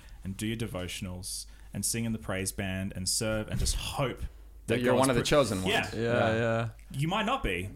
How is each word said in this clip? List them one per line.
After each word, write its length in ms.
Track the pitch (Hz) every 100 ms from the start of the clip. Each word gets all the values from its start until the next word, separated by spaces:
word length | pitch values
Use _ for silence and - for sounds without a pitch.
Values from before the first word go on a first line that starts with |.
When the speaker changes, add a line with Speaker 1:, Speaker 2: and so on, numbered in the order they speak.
| - -
Speaker 1:
and 120 | 95 95
do 100 | 110
your 100 | 113
devotionals 880 | 110 90 90 - 95 90 92 - - - -
and 100 | - 98
sing 200 | 117 113
in 60 |
the 80 | 110
praise 320 | - 95 98
band 420 | - 98 95 95 95
and 120 | 92
serve 400 | - 110 110 110
and 100 | -
just 160 | - -
hope 460 | - - 131 - - - - - -
Speaker 2:
That 80 | 120
Speaker 1:
that 60 |
Speaker 2:
you're 120 | 123
Speaker 1:
God's 60 | 123
Speaker 2:
one 80 | 135
of 60 | 120
the 40 |
Speaker 1:
pro- 40 | -
Speaker 2:
chosen 320 | 151 117 95
ones. 100 | 92
Speaker 1:
Yeah. 140 | - -
Speaker 3:
Yeah, 80 | 117
Speaker 2:
Yeah. 320 | 117 120 113 113
Speaker 3:
yeah. 300 | 117 113 113 - -
Speaker 1:
You 180 | 135 156
might 160 | 214 208
not 180 | 262
be. 260 | 110 87 98